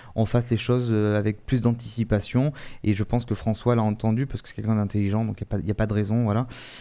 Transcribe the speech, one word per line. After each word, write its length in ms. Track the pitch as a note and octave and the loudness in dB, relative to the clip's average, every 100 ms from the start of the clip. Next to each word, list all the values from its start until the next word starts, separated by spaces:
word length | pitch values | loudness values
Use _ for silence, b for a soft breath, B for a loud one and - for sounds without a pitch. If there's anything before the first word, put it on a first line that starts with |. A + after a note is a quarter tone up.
| B A2 | B -2
on 100 | A2 | 2
fasse 240 | B2 B2 | 2 2
les 80 | A2+ | 0
choses, 320 | - B2 A#2+ | 2 2 2
euh, 240 | G#2+ G#2 G#2 | 2 4 2
avec 280 | G#2 G#2 - | 0 -2 -2
plus 160 | C3 | 2
d'anticipation. 880 | A#2 A#2 A2+ A#2 A2 G#2 - B2+ D3 D3 B B | 2 0 -2 -4 0 0 2 0 0 -2 B B
Et 100 | G#2+ | 0
je 100 | G2+ | 0
pense 200 | G#2+ A#2+ | 0 0
que 100 | A#2+ | 0
François 420 | G#2 A2+ G#2+ A#2+ A#2 | -2 -2 0 2 2
l'a 60 | |
entendu 440 | G#2+ G#2+ A2+ A2+ C#3 | 2 0 0 0 -2
parce 140 | G#2+ | -6
que 80 | - | -10
c'est 60 | - | -6
quelqu'un 200 | G#2+ A2 | 0 0
d'intelligent, 480 | G2+ G#2 G2 G#2+ | 0 0 0 0
donc 140 | A2 F#2 | -2 -4
il 40 | |
y 20 | - | -4
a 40 | |
pas, 100 | G2+ | -4
il 80 | E2+ | -2
y 40 | |
a 40 | G2+ | 0
pas 120 | G#2+ | 0
de 60 | |
raison, 300 | G#2 G2+ A#2 A2 | 0 0 2 2
voilà. 220 | G#2 A#2+ B B B | 2 -2 B B B